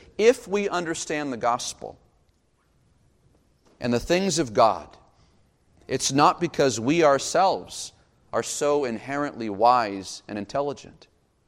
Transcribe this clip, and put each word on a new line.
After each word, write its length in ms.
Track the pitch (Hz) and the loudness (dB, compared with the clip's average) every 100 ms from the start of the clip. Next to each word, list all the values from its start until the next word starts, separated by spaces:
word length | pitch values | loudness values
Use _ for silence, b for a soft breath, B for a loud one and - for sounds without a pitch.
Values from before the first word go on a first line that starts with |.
| b - | b 2
if 300 | 220 262 - | 4 4 0
we 220 | 202 202 | -4 -2
understand 640 | 175 165 160 - 156 147 | -4 -4 -6 -6 -4 -4
the 40 | 120 | -2
gospel 640 | 120 123 - - - - _ _ _ _ _ _ _ _ _ _ _ _ _ _ _ _ _ - | 0 0 -4 -12 -14 -16 _ _ _ _ _ _ _ _ _ _ _ _ _ _ _ _ _ -8
and 120 | 120 | -2
the 60 | 120 | -2
things 400 | - 175 196 170 | 0 0 0 -2
of 160 | 135 | 0
God, 420 | 110 113 90 73 - _ _ _ _ _ _ _ _ - | 4 4 4 -6 -20 _ _ _ _ _ _ _ _ -6
it's 240 | 131 - | -4 0
not 280 | 135 156 165 | 4 4 4
because 380 | 175 - 143 113 | -2 2 0 2
we 240 | 113 170 | 0 4
ourselves 880 | 151 139 - 160 190 113 85 - - - _ _ _ | 4 4 0 2 2 0 -6 -14 -14 -18 _ _ _
are 120 | 113 | -4
so 400 | 117 - 147 147 | -4 -2 0 0
inherently 680 | 131 110 117 139 147 - 113 | 0 -6 -6 -6 -6 -6 -6
wise 720 | 98 117 123 110 98 95 - - | 2 6 6 2 -4 -10 -14 -12
and 100 | 104 | -10
intelligent, 720 | 104 139 143 127 - - _ _ _ _ | -6 -4 -4 -8 -14 -20 _ _ _ _